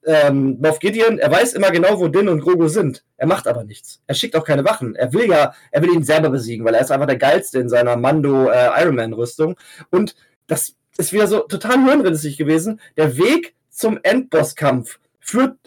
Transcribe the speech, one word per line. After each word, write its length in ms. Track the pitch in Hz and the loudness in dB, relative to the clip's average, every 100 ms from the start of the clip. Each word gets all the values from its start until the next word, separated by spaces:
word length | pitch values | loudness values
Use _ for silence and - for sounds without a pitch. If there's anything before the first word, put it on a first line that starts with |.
ähm, 540 | - 156 143 139 135 120 | 2 4 4 2 0 0
Moff 180 | 156 156 | 0 0
Gideon, 380 | 196 220 226 214 | -2 0 0 2
er 120 | 139 | 0
weiß 220 | 170 240 | 2 0
immer 160 | - 196 | 2 0
genau, 300 | 170 185 208 | 4 2 2
wo 80 | 175 | 0
Din 200 | 165 202 | 0 0
und 120 | 160 | 0
Grogu 280 | 156 180 165 | 0 2 2
sind. 360 | 180 160 127 _ _ | 0 -2 -6 _ _
Er 100 | 139 | -2
macht 180 | 190 - | -2 -2
aber 180 | 120 | -6
nichts. 380 | 104 110 - - - | -6 -18 -20 -20 -8
Er 80 | |
schickt 200 | 139 156 160 | -6 -2 -4
auch 80 | |
keine 200 | 156 143 | 0 0
Wachen. 300 | 139 - 123 - | 0 -2 -6 -4
Er 160 | 123 | -2
will 140 | 156 233 | 0 2
ja, 260 | 165 143 - _ | 2 0 -4 _
er 120 | 143 | -2
will 120 | 170 | 0
ihn 100 | 170 | 0
selber 260 | 143 156 151 | 2 0 2
besiegen, 360 | 131 113 113 113 | -2 -6 -4 0
weil 80 | |
er 60 | 113 | 0
ist 80 | 131 | 0
einfach 160 | 139 139 | -2 0
der 100 | 127 | 0
Geilste 420 | 135 175 196 131 | 2 2 0 -4
in 80 | 123 | 0
seiner 280 | 120 120 120 | 0 2 0
Mando, 520 | 127 156 143 135 131 | 0 0 2 2 2
äh, 320 | 123 123 - | 2 2 2
Iron 140 | 170 135 | 0 0
Man 160 | 113 | -4
Rüstung. 440 | 110 120 - 156 180 - - 156 | -6 -8 -2 -4 -4 -16 -20 -4
Und 260 | 175 208 - _ _ _ | -2 -2 -6 _ _ _
das 260 | 143 - _ _ - | -6 -6 _ _ -8
ist 140 | 175 | -4
wieder 160 | 196 208 | 0 0
so 120 | 208 | 0
total 420 | - - 220 254 | -4 -8 0 2
hirnrissig 520 | 262 294 196 160 151 139 | 4 4 2 -2 -6 -6
gewesen. 440 | 147 160 185 214 - - | 0 0 -2 -8 -10 -2
Der 180 | 156 127 | -2 2
Weg 380 | 202 330 339 _ _ | 2 0 -2 _ _
zum 280 | - 220 214 | -4 -4 -2
Endbosskampf 960 | 277 262 262 160 151 - 147 131 120 - _ _ | 0 0 0 0 0 -2 -2 -2 -6 -16 _ _
führt 360 | - 220 262 - | -6 0 0 -2